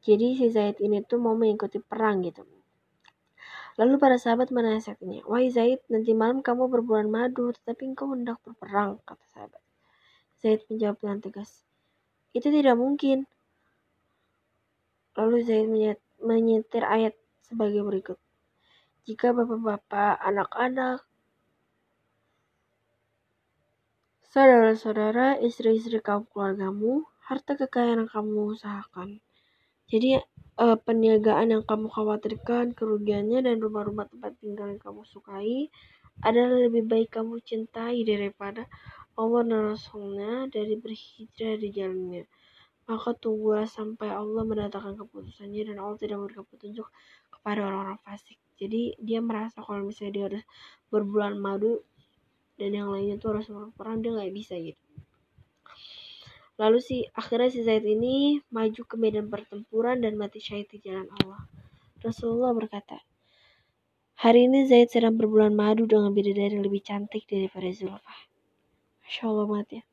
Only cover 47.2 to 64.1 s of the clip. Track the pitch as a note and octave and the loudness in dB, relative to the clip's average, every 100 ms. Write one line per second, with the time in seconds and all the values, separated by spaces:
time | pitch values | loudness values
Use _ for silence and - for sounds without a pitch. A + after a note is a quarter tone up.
47.2 | _ - G#3+ G#3 G3+ F#3+ F#3+ G#3 - G3+ | _ -14 -6 -4 -4 -6 -8 -12 -16 -20
48.2 | _ _ _ _ G3+ A3 A#3+ - A3 A3+ | _ _ _ _ -6 -4 -4 -8 -6 -4
49.2 | A#3 A3 A3 A3+ A3 G3+ G3+ A3 G3+ G3+ | -4 -6 -8 -12 -10 -8 -8 -10 -8 -6
50.2 | G3 G#3 - - - _ _ G#3+ G3+ G#3 | -6 -8 -12 -20 -20 _ _ -2 0 -2
51.2 | G3+ G3+ G3 G3 G#3+ A#3 - _ _ _ | -2 -4 -4 0 0 -2 -6 _ _ _
52.2 | _ _ _ _ G3+ G#3 G3+ G3 G3+ G#3 | _ _ _ _ -6 -4 -4 -4 -4 -4
53.2 | A3 G#3 G#3+ G#3 G#3 - A3 A3+ A3+ A3+ | -4 -6 -6 -14 -18 -14 -8 -6 -4 -4
54.2 | G3 F#3+ A3 F3+ E3 - _ - - _ | -6 -10 -12 -10 -10 -14 _ -20 -20 _
55.2 | _ _ _ _ _ - - - - - | _ _ _ _ _ -20 -20 -20 -20 -20
56.2 | - - _ - G#3+ A#3 B3+ B3+ - - | -20 -20 _ -2 4 4 2 -6 -6 -8
57.2 | - A#3 B3+ B3+ A3+ A3 G#3+ G#3+ A#3+ C4+ | -4 0 0 0 0 2 2 0 2 2
58.2 | C#4+ D4 _ A3+ A3 A3+ A#3 A3+ A3 G#3+ | 2 2 _ -2 -2 -2 -12 -2 0 0
59.2 | G#3+ G#3 G#3 G#3 A3 A3 A#3 B3+ A3+ G#3+ | -4 -8 -10 -16 -6 -2 0 0 -2 -2
60.2 | G3+ G#3+ - G#3 G3+ G#3 G3 F#3+ F#3+ F#3+ | -6 -8 -12 -10 -12 -16 -12 -10 -10 -8
61.2 | F#3+ G3+ - - - _ _ _ A3+ A3+ | -8 -8 -18 -18 -20 _ _ _ -10 -6
62.2 | A#3 A#3 B3+ A#3 A3 G3+ - - _ _ | -4 -2 0 -2 -4 -10 -14 -20 _ _
63.2 | _ _ _ _ _ _ _ _ _ | _ _ _ _ _ _ _ _ _